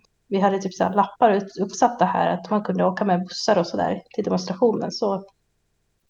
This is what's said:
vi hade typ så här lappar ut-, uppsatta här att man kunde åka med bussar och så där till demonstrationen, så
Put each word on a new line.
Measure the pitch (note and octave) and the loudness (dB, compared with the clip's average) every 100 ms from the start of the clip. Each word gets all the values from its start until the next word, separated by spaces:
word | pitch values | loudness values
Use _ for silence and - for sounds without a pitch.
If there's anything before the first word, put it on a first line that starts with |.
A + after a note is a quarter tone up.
| _ _ _ | _ _ _
vi | F#3+ | 0
hade | G3 G3 | 2 0
typ | F#3+ | -4
så | - | -2
här | F3+ | 0
lappar | G3+ G3 - A#3 | 2 0 4 4
ut-, | G3 G3 - | 4 -2 -6
uppsatta | G3 - A#3+ A#3+ | -6 2 0 4
här | F3+ F3 E3+ F3+ | 0 2 0 -2
att | - | -2
man | G#3+ | -2
kunde | G#3 F#3 | -2 0
åka | F3+ F#3 | 0 0
med | G3+ F3 | 0 0
bussar | F3+ - - G3 | -2 -4 2 2
och | F3 | 0
så | G3 | -2
där | E3+ G3 - | -2 -4 -6
till | - | -6
demonstrationen, | G3 F#3 F#3 F#3 A#3+ F#3 F#3 | -2 -2 -4 0 2 2 -4
så | - G#3 F#3+ F#3+ _ _ _ _ _ _ _ | -4 -4 -4 -8 _ _ _ _ _ _ _